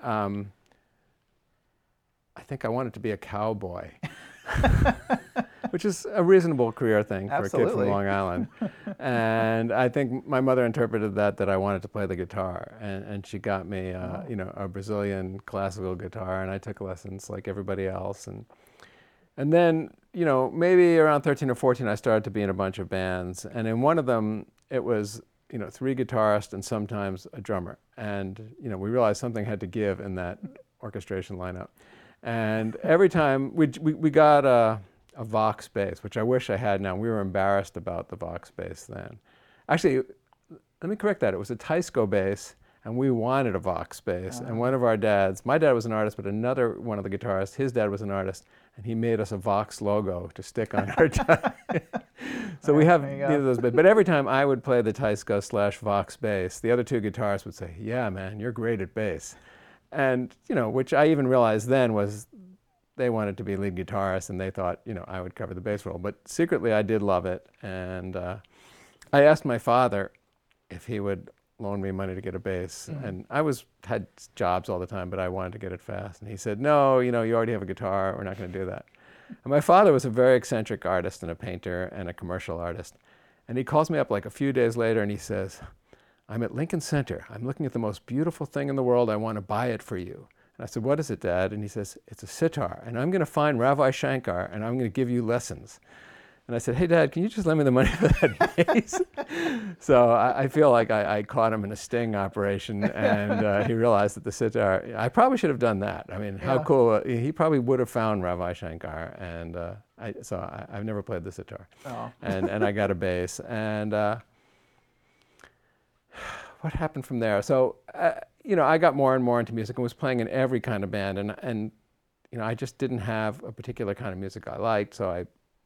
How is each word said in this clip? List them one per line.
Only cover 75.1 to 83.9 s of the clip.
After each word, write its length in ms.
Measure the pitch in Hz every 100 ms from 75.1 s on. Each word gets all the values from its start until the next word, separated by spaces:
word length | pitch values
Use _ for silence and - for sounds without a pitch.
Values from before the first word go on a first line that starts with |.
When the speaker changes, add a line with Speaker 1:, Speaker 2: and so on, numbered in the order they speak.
Speaker 1:
but 80 | 95
I 80 | 92
wanted 240 | 92 92
to 60 | 98
get 140 | 92
it 80 | 90
fast. 400 | - 95 98 -
And 80 | 107
he 60 | 104
said, 240 | 113 104
"No, 400 | 143 147 135 131
you 120 | 123
know, 100 | 120
you 120 | 113
already 180 | 117 113
have 100 | 110
a 40 | 95
guitar. 480 | 92 95 98 95 -
We're 80 |
not 120 | 98 101
gonna 100 | 90
do 160 | 95 90
that." 200 | - - _ - - -
And 220 | - 139
my 100 | 147
father 320 | - 180 202
was 120 | 135
a 60 | 131
very 260 | 113 127 127
eccentric 480 | - 117 101 104 90
artist 360 | 92 90 -
and 80 | 82
a 40 |
painter 500 | 85 - 92 - 90
and 240 | 92 95 90
a 40 |
commercial 440 | - 87 92 - 85
artist. 380 | 87 85 90 - _ _ _ _ -
And 80 | 123
he 60 |
calls 260 | 113 151 156